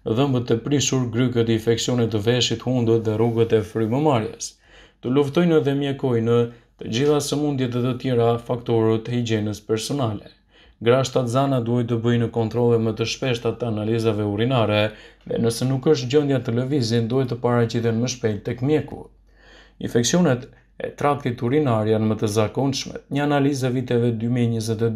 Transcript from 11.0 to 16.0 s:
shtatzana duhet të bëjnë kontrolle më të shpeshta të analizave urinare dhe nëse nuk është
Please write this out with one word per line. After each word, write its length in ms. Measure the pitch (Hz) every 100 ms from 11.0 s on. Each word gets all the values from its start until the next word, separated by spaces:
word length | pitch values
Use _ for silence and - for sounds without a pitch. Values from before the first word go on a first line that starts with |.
| 127
shtatzana 540 | 135 120 123 139 131
duhet 240 | 113 120 120
të 80 | 120
bëjnë 220 | 117 120 113
kontrolle 420 | 117 110 113 120 117
më 80 | 113 110
të 80 | 113
shpeshta 460 | - 135 117 117 110
të 140 | 120
analizave 560 | 104 107 113 113 104 104
urinare 520 | 101 120 131 104 107 107 - - -
dhe 140 | - -
nëse 240 | 117 113 123
nuk 180 | 135 160
është 220 | 147